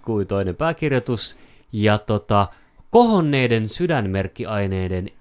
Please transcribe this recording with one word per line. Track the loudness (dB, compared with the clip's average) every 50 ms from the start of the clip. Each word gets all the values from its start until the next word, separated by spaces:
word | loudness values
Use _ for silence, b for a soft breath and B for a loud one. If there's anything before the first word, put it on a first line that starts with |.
| -8
kuin | -6 -4 -4 -4
toinen | -2 -2 -4 -4 -4 -4
pääkirjoitus, | -4 -4 -4 -4 -4 -4 -2 -2 -2 -2 -2 -6 -6 -6 -8 -10 b b b b b b b -4
ja, | 0 2 2 2 2
tota, | 0 -2 -4 -2 -2 0 2 2 2 0 b b b b b b b 2
kohonneiden | 4 6 6 6 4 2 2 2 2 2 2 2 2 0 0 -2
sydänmerkkiaineiden | -4 -4 -2 0 0 0 0 0 -2 -2 -2 -4 -6 -10 -8 -6 -4 -2 -2 -2 -2 -2 -2 -4 -4 -6 -6 -8 -12 -14